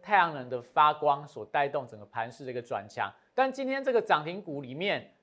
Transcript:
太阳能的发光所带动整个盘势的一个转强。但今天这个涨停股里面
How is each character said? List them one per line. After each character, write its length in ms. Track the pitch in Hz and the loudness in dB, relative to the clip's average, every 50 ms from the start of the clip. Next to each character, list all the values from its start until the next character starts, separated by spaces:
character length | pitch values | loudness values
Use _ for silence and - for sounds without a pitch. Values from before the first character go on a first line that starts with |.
太 140 | - - 214 | -2 4 4
阳 180 | 196 175 170 156 | 6 6 4 2
能 160 | 139 127 123 | -4 -8 -6
的 120 | 127 123 | -6 -8
发 320 | 120 - - 160 151 151 151 | -8 0 4 6 6 6 6
光 340 | 151 151 151 139 143 147 143 | 4 2 2 2 2 -2 -10
所 180 | - 120 107 | -12 -12 -8
带 220 | - - 151 143 143 | -4 0 0 0 0
动 180 | - 147 127 | -2 -4 -6
整 140 | 120 - 107 | -8 -12 -18
个 60 | 104 | -18
盘 260 | - - 117 113 120 | -10 -6 -6 -6 -6
势 140 | 123 - 143 | -8 -12 -12
的 60 | 127 | -10
一 20 | 123 | -8
个 80 | 123 | -8
转 260 | 117 - 123 104 101 104 | -8 -6 -6 -8 -8 -8
强。 240 | - - 107 98 - _ _ _ _ | -6 -6 -6 -6 -6 _ _ _ _
但 160 | - 262 269 | 0 0 0
今 160 | 254 269 269 262 | 0 -4 -4 -4
天 160 | 262 269 277 | -4 -4 0
这 80 | 285 | 0
个 100 | 240 226 | 2 2
涨 220 | 220 - 185 151 151 | 4 4 2 2 2
停 180 | 160 175 202 | 0 -8 -10
股 200 | 208 - 147 139 | -10 -10 -10 -10
里 120 | 143 123 127 | -10 -10 -8
面 400 | 147 180 208 170 131 117 - _ _ | -6 -4 -2 -2 -4 -4 -10 _ _